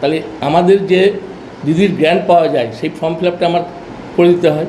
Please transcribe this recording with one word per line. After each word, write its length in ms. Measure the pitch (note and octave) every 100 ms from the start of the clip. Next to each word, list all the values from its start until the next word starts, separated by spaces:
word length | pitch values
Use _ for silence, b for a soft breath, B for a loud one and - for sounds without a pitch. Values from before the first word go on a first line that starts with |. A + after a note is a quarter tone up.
তাহলে 220 | C#3+ D#3+ - -
আমাদের 460 | C#3 E3 F3+ G3 E3
যে 260 | F3+ G3+ - - - - -
দিদির 260 | C#3 D#3+ G3+ D3+
গ্র্যান্ট 240 | D#3 F3+ -
পাওয়া 220 | E3+ D#3
যায়, 200 | D3 A#2 -
সেই 100 | D#3+ -
ফর্ম 140 | D#3+
ফিল 140 | E3+ F3+
আপটা 180 | F3 E3+
আমার 140 | E3+ E3+ - - - - -
করে 120 | F3
দিতে 220 | F3 E3+
হয়। 160 | D3+